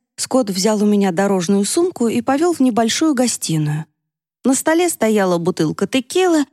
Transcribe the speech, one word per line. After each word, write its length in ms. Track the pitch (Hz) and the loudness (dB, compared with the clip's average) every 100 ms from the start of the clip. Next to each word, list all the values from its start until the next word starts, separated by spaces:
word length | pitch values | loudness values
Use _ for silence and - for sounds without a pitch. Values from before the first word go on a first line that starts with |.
| _ - | _ -14
Скотт 340 | - 254 208 | -4 -2 -2
взял 320 | 185 196 214 | -2 0 2
у 40 | 208 | 2
меня 260 | 208 196 | 2 2
дорожную 520 | 165 202 196 170 202 | 0 0 0 0 0
сумку 440 | 202 - 359 - 233 | 0 0 -2 0 -2
и 140 | 226 | 0
повел 320 | 233 277 349 | -2 0 0
в 60 | 320 | 2
небольшую 540 | 254 220 226 - 320 | 0 2 0 0 0
гостиную. 720 | 262 247 - - 160 151 151 156 _ _ _ _ _ 233 | 2 0 -2 -4 -2 -2 -4 -8 _ _ _ _ _ -2
На 80 | |
столе 340 | 269 - 320 359 | 0 0 2 0
стояла 500 | - 220 214 190 175 | 0 0 2 2 0
бутылка 500 | 170 180 156 160 196 | 0 -2 -2 -2 -2
текилы, 580 | 262 247 359 370 320 277 | -2 -2 0 2 2 0